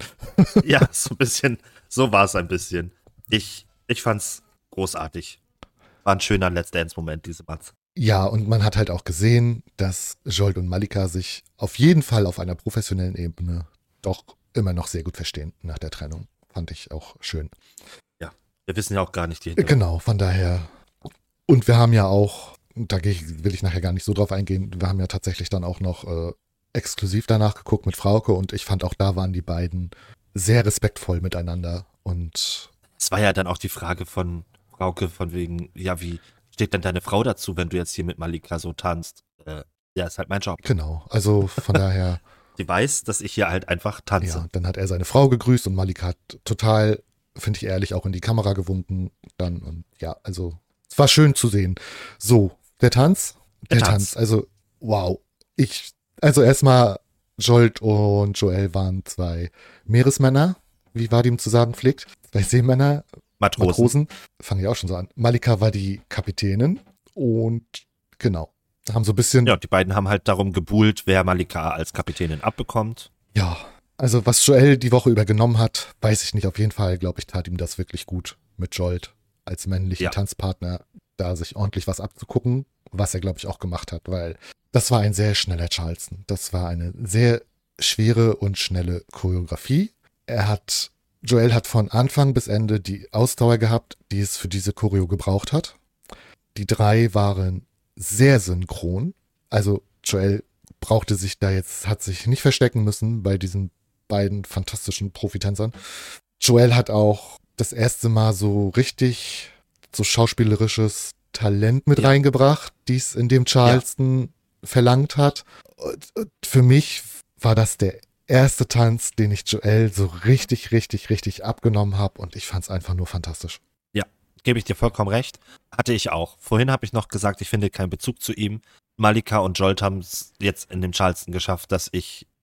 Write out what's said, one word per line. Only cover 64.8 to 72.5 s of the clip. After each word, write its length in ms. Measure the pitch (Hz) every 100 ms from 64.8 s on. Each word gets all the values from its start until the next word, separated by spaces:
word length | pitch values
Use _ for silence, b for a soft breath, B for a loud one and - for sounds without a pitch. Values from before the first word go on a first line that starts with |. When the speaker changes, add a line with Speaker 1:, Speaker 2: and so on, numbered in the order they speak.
| 90
Speaker 1:
so 60 | 90
an. 140 | 95 -
Malika 440 | 117 120 - 107
war 120 | 110
die 300 | 104 98 98 -
Kapitänin 720 | - 98 - 101 98 143 220 - _ _ -
und 500 | 127 113 113 117 - - - _ _ -
genau, 340 | 120 87 78 _ _ _ -
haben 100 | 110
so 80 | 104
ein 40 | 104
bisschen 300 | - 127 120
Speaker 2:
Ja, 100 | 101
die 100 | -
beiden 280 | 95 92 98
haben 120 | 95
halt 200 | 101 -
darum 260 | 95 98
gebuhlt, 500 | 90 80 104 107 - -
wer 180 | 95
Malika 480 | 92 90 87 85 80
als 220 | 80 80
Kapitänin 480 | - - - 85 76
abbekommt. 680 | -